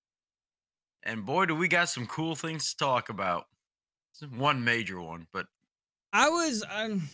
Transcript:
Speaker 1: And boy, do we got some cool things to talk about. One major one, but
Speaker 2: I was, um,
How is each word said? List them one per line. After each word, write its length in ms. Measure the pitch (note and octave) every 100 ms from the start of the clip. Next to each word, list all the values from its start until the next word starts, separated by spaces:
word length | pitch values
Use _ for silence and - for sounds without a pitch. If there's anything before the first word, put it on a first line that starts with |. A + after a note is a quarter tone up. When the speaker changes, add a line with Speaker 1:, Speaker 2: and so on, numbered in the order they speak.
| _ _ _ _ _ _ _ _ _ _
Speaker 1:
And 240 | - A2+ G2+
boy, 220 | D#3 F#3+
do 80 | D#3
we 120 | F3+
got 220 | F3 F3
some 160 | - A#2
cool 300 | - D#3+ D#3+
things 340 | E3 D#3+ -
to 80 | -
talk 320 | C#3+ B2 -
about. 380 | G#2 F#2+ E2+ - _ _ _ _ _ _ - D3
One 340 | A#2+ C#3+ C#3
major 380 | A#2 A#2 G2 F#2
one, 240 | E2 E2 E2
but 140 | F#2+ - _ _ _ _ _ _
Speaker 2:
I 160 | G#3 C#4
was, 340 | E4+ D#4+ A3+ -
um, 300 | G#3 A3 G3+ D3